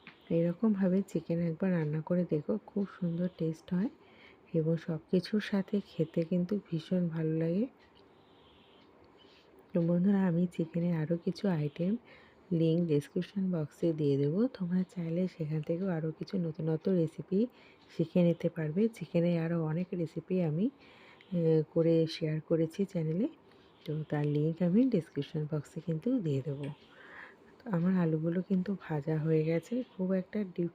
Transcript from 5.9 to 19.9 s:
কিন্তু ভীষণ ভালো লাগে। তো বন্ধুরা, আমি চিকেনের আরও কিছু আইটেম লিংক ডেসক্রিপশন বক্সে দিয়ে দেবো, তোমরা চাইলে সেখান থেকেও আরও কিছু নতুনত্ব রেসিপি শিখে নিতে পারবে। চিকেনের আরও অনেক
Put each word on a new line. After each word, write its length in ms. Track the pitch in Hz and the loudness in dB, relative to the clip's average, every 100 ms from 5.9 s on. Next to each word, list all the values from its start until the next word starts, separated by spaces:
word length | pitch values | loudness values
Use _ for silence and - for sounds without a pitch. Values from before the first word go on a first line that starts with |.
| - 156 - | -4 -2 0
কিন্তু 300 | 165 180 180 208 - | 0 0 0 -2 -4
ভীষণ 360 | 165 - 185 175 | -6 -2 0 0
ভালো 260 | 160 160 160 | -2 -2 0
লাগে। 280 | 165 180 262 - - - - - - - - - - - - - - - - - - - - | 0 0 -2 -6 -20 -20 -20 -20 -20 -20 -20 -20 -20 -20 -20 -20 -20 -20 -20 -20 -20 -20 -4
তো 80 | 180 | 0
বন্ধুরা, 400 | 170 175 190 196 190 | 2 2 4 4 4
আমি 200 | 165 175 | 2 0
চিকেনের 440 | - 160 170 175 165 | -2 -4 -2 -2 0
আরও 200 | 151 170 | -2 -2
কিছু 300 | 185 170 202 | -4 -2 -2
আইটেম 500 | 165 147 - 175 233 - - - - - | 0 -2 -2 -2 -2 -6 -20 -20 -20 -4
লিংক 360 | 165 165 165 170 | 2 4 2 2
ডেসক্রিপশন 640 | 147 - 185 180 196 190 | 0 0 -6 -4 -4 -2
বক্সে 420 | 175 151 - 170 | -2 -4 -2 -2
দিয়ে 240 | 156 147 139 | 2 2 2
দেবো, 300 | 143 175 254 | 2 2 0
তোমরা 360 | - 175 180 | -2 -2 0
চাইলে 440 | 185 - 165 165 185 | -2 -6 -4 -2 -2
সেখান 340 | - 151 156 | -4 -4 -4
থেকেও 260 | 151 170 196 | -2 -2 -2
আরও 240 | 165 160 | -2 -4
কিছু 260 | 156 175 190 | -6 -6 -4
নতুনত্ব 540 | 165 156 160 160 - | -4 -4 -2 0 2
রেসিপি 560 | 185 160 - - 190 240 - - - - - | 2 2 -2 -4 -2 -2 -6 -20 -20 -16 -4
শিখে 260 | 160 185 | 0 4
নিতে 260 | 175 165 170 | 4 2 -2
পারবে। 380 | - 156 160 220 | -4 -4 0 0
চিকেনের 540 | 226 156 170 170 170 | -2 -2 0 2 2
আরও 240 | 165 170 156 | 0 -2 -2
অনেক 220 | 165 180 | -2 -4